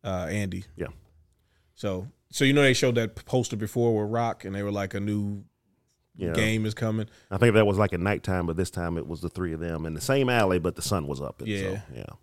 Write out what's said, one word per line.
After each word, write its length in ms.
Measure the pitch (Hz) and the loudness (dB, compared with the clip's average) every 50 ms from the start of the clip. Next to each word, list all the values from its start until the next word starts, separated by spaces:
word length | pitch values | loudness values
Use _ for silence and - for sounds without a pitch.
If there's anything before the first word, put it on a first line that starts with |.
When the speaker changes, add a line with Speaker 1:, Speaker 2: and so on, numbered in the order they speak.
| - | -4
Speaker 1:
uh, 240 | 110 95 90 90 78 | -4 -4 -4 -4 -2
Andy. 360 | 92 104 104 98 92 92 95 - - | -2 -2 -2 -4 -6 -8 -10 -12 -8
Speaker 2:
Yeah. 140 | - 87 - - - _ _ _ _ _ _ _ _ _ _ _ _ _ _ _ | -8 -8 -8 -8 -16 _ _ _ _ _ _ _ _ _ _ _ _ _ _ _
Speaker 1:
So, 320 | _ - 104 95 92 95 131 - _ _ _ | _ -6 -4 -4 -4 -6 -10 -14 _ _ _
so 140 | - - 143 | 0 2 4
you 80 | 135 139 | 6 6
know 100 | 147 143 | 6 6
they 100 | 135 127 | 6 6
showed 220 | - - 127 120 | 6 4 4 4
that 180 | 117 98 - - | 2 0 -2 -6
p-, 80 | - - | -10 -8
poster 280 | - - 131 117 - - | -2 0 0 0 0 -4
before 480 | 104 107 104 - 127 120 117 113 107 104 | -4 -6 -4 0 2 2 2 2 2 0
with 100 | 104 110 | -2 -2
Rock, 320 | 117 117 117 - - - | -2 -2 -2 -4 -6 -8
and 80 | 95 98 | -8 -6
they 80 | 101 101 | -4 -4
were 80 | 101 104 | -2 -2
like, 220 | 101 98 95 - | -2 -4 -4 -4
"A 40 | 101 | -4
new 460 | 98 104 104 104 104 101 104 101 - _ _ _ _ _ _ _ _ _ _ _ _ _ _ | -2 -2 -2 -2 -2 -2 -4 -8 -10 _ _ _ _ _ _ _ _ _ _ _ _ _ _
Speaker 2:
Yeah. 160 | - 95 85 82 | -6 -4 -2 0
Speaker 1:
game 340 | - 107 110 110 110 110 | 0 2 2 0 0 0
is 80 | 110 107 | -2 -2
coming." 320 | - 120 113 110 110 107 - - - _ _ | -2 -2 -2 -2 -2 -4 -6 -10 -20 _ _
Speaker 2:
I 60 | 98 95 | 0 4
think 160 | 117 120 104 | 4 6 8
that 100 | 110 107 | 8 6
was, 140 | 101 98 98 | 6 6 4
like, 140 | 107 95 - | 2 2 2
at 80 | 87 | 0
nighttime, 460 | 85 101 104 - - - 92 90 87 | 0 0 0 0 -2 -2 -2 0 0
but 100 | 85 80 | -2 0
this 140 | 85 92 - | 0 -2 -2
time 260 | - 95 87 85 85 82 | -2 -4 -4 -2 -4 -4
it 80 | - | -6
was 140 | - 82 76 | -6 -8 -8
the 80 | - 85 | -8 -8
three 240 | - 92 92 87 80 | -6 -4 -4 -4 -4
of 80 | 80 | -4
them 260 | 82 85 82 80 78 | -6 -6 -4 -4 -4
in 80 | 82 80 | -6 -6
the 60 | 76 | -6
same 280 | - - 135 139 135 123 | -2 0 2 2 2 2
alley, 300 | 123 117 107 95 92 90 | 2 4 4 4 4 2
but 160 | 80 87 - | 2 0 -4
the 80 | - - | -2 -4
sun 240 | - 104 92 76 | -2 -2 -2 -2
was 140 | 69 71 65 | -2 -6 -6
up. 180 | 71 65 - _ | -6 -10 -10 _
And 80 | - 110 | -8 -6
Speaker 1:
Yeah. 120 | 104 98 | -4 -4
Speaker 2:
so, 220 | 95 95 95 104 101 - 69 | -4 -4 -6 -6 -10 -12 -14
yeah. 100 | 58 50 - - - | -14 -14 -14 -14 -18